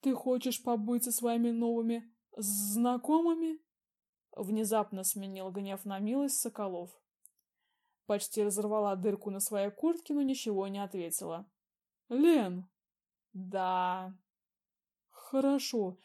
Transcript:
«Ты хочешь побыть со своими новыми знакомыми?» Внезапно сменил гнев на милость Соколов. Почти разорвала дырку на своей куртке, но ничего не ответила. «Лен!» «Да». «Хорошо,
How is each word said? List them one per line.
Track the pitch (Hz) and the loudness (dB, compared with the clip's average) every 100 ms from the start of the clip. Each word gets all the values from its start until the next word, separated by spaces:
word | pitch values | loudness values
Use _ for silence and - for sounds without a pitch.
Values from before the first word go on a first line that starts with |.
«Ты | 269 | 2
хочешь | 247 254 254 254 240 | 0 2 0 0 -2
побыть | - 233 208 240 | 0 0 2 0
со | 247 | 0
своими | 233 240 233 233 | 0 0 2 2
новыми | 233 233 233 226 233 226 _ _ - | 2 2 2 0 -2 -4 _ _ -6
знакомыми?» | 202 202 202 208 240 247 262 311 339 330 330 320 _ _ _ _ _ _ _ - | -2 -2 0 2 2 2 4 4 4 2 0 -4 _ _ _ _ _ _ _ -10
Внезапно | 190 214 214 220 208 190 | -2 0 2 2 0 -2
сменил | 185 208 196 190 190 | -2 -4 -6 -8 -8
гнев | 185 196 196 | -6 -6 -6
на | 202 196 | -6 -4
милость | 208 262 285 269 | 0 0 0 -2
Соколов. | 226 214 202 180 175 - _ _ - _ _ _ _ _ _ _ _ | -4 -4 -6 -6 -10 -16 _ _ -20 _ _ _ _ _ _ _ _
Почти | 208 - - | -4 -2 -2
разорвала | 208 196 208 214 202 196 | 0 0 0 0 0 0
дырку | 196 202 208 | 0 -2 -4
на | 196 | -6
своей | 190 214 202 | -4 -2 -2
куртке, | 202 311 339 - | 0 0 0 -2
но | 285 | 0
ничего | 277 262 226 196 196 | 0 0 -2 -2 -2
не | 196 | -4
ответила. | 196 190 170 160 180 165 202 _ _ _ _ _ _ | -6 -6 -4 -6 -6 -8 -10 _ _ _ _ _ _
«Лен!» | 247 320 311 196 180 180 _ _ _ _ _ _ | 4 6 6 4 -4 -10 _ _ _ _ _ _
«Да». | 190 185 190 185 185 180 185 185 185 _ _ _ _ _ _ _ _ _ | -12 -6 -2 0 2 0 -2 -6 -14 _ _ _ _ _ _ _ _ _
«Хорошо, | - - 269 277 277 269 240 190 185 | -20 -2 2 4 2 0 0 -2 -4